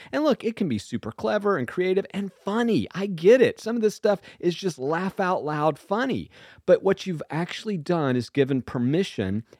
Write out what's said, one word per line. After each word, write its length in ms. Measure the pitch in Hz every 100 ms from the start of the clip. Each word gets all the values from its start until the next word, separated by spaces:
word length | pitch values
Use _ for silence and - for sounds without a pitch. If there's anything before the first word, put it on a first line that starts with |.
| -
and 100 | 269
look, 220 | 302 233 226
it 100 | 226
can 140 | 190
be 80 | 107
super 340 | - 110 110
clever 460 | - 220 214 208 185
and 100 | 117
creative 380 | - 185 185 196
and 200 | 185 202
funny. 560 | - - 220 233 175 98 170
I 120 | 202
get 340 | 165 175 262
it. 180 | 139 -
Some 160 | 220 240
of 60 |
this 120 | 214 -
stuff 260 | 214 202 - -
is 160 | 175 165
just 240 | 190 147
laugh 400 | 135 165 190 -
out 240 | 185 180
loud 340 | 139 147 156 147
funny. 540 | - 202 269 135 76 - - - -
But 160 | 180
what 240 | 190 190 190
you've 180 | 160 -
actually 460 | 156 175 - 220 190
done 400 | 143 170 139 123
is 140 | 113
given 320 | 139 135 135
permission 800 | - 127 120 156 196 - 95 104 -